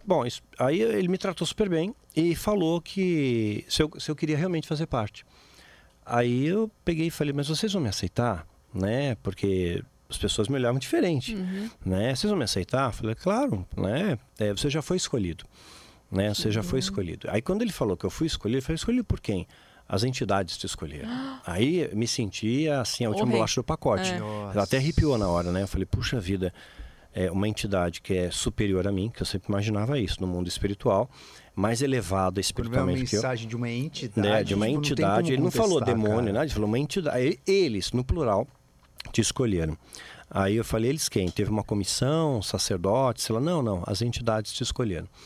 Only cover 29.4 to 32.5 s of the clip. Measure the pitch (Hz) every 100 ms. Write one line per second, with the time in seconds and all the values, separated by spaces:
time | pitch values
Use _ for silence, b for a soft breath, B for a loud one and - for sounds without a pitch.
29.4 | - 101 104 104 110 143 101 - 92 90
30.4 | 90 - 101 101 - 98 123 B B B
31.4 | B - 101 117 139 131 90 95 92 95
32.4 | 95